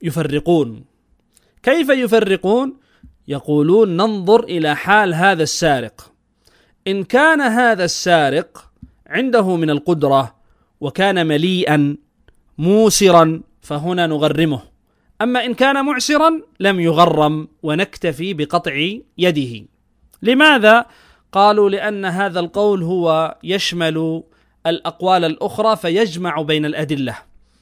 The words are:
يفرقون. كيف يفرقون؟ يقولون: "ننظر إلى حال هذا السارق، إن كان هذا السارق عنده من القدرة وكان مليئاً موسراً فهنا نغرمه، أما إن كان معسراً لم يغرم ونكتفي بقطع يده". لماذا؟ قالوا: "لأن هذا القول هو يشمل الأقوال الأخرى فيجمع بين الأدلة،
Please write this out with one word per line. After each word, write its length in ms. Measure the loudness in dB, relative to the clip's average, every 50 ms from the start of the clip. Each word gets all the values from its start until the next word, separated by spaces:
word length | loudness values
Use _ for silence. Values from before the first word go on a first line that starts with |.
يفرقون. 840 | -10 -6 -4 -4 -4 -2 -4 -2 0 2 2 2 0 -2 -6 -16 -20 _ _ _ _ _ _ _ _ _ _ _ _ _ _ _ -2
كيف 260 | 0 0 0 2 0
يفرقون؟ 840 | 0 0 0 2 2 2 2 2 -2 -2 0 0 0 0 0 -4 -8 _ _ _ _ _ _ -20 _ _ -12
يقولون: 680 | -10 -10 -8 -4 -2 0 2 2 4 4 4 4 2 2
"ننظر 460 | 0 0 0 -2 -2 0 2 2 2 2
إلى 320 | -2 -4 -4 -2 -2 -4
حال 380 | -2 0 2 2 2 2 2 0
هذا 300 | 2 2 2 2 0 -2
السارق، 680 | -4 -2 -2 0 0 0 0 -4 -10 _ -20 -20 _ _ _ _ _ _ _ _ _ _ _ _ _ _ _ -6
إن 160 | -6 -4 -4 -4
كان 380 | 0 2 2 4 4 2 2
هذا 420 | 0 0 0 2 2 2 2 0 -2
السارق 880 | -4 -4 -4 0 2 2 2 2 2 0 -2 -6 _ -14 -20 -20 _ _ -20 -20 -20 _ _ _
عنده 480 | -8 -4 -4 -2 0 2 2 2 2 0
من 140 | 0 0 -2
القدرة 680 | -2 -2 -2 -2 -2 0 2 2 2 2 0 -2 _ _ _ _ _ _ _ _ _ -12
وكان 460 | -12 -8 -4 -2 -2 0 0 0 0
مليئاً 680 | 0 0 0 0 0 -2 -2 0 0 2 2 0 0 -2 -8 _ _ _ _ _ _ _ _ _ _ _
موسراً 840 | -4 0 2 4 4 4 4 4 4 4 6 6 6 6 4 0 -6 -10 _ _ _
فهنا 460 | -14 -10 -10 -8 -6 -4 -4 -2 -2
نغرمه، 520 | -2 -2 0 0 0 0 0 0 0 -2 -6 -10 _ _ _ _ _ _ _ _ _ _ -6
أما 240 | -4 -2 -2 -2 -4
إن 80 | -4 -2
كان 320 | 0 2 2 2 0 -2
معسراً 560 | -2 -4 -4 -2 0 0 2 2 2 0 -2 -8 _ _ -2
لم 200 | -2 0 0 2
يغرم 680 | 0 2 4 4 4 4 4 2 2 0 0 -4 -8 -12 _ _ -6
ونكتفي 680 | -4 -2 -2 -4 -6 -6 -8 -6 -6 -6 -6 -8 -8 -6
بقطع 540 | -6 -6 -2 -2 -4 -2 -2 -4 -4 -4 -4 -6 -8 -16 _ -6
يده". 480 | -2 -2 0 0 -2 -4 -6 -10 -16 -18 _ _ _ _ _ _ _ _ _ _ -4
لماذا؟ 640 | 0 0 2 4 4 4 4 4 6 6 4 4 2 -2 _ _ _ _ _ _ _ _
قالوا: 380 | 0 2 4 4 4 4 2 2
"لأن 360 | 0 -2 -4 -6 -6 -6 -6
هذا 340 | -6 -4 -4 -4 -4 -4 -4
القول 440 | -6 -4 -2 0 0 0 0 0 -2
هو 540 | -4 -2 -2 0 0 0 0 -2 -4 -8 _ -8
يشمل 800 | -6 -4 -4 -4 -6 -4 -4 -4 -2 -2 -2 -4 -4 -6 -8 -10 _ _ _ _ _ _ _ -4
الأقوال 580 | -4 -4 -4 -6 -10 -8 -4 -2 0 2 2 0
الأخرى 500 | -2 -4 -4 -6 -6 -4 -2 0 0 0
فيجمع 640 | -2 -2 -2 -2 0 -2 -2 -4 -8 -8 -6 -6 -6
بين 240 | -4 -2 -2 -2 -2
الأدلة، 500 | -4 -6 -6 -6 -6 -6 -6 -6 -6 -8 -12 -18 _ _ _ _ _ _ _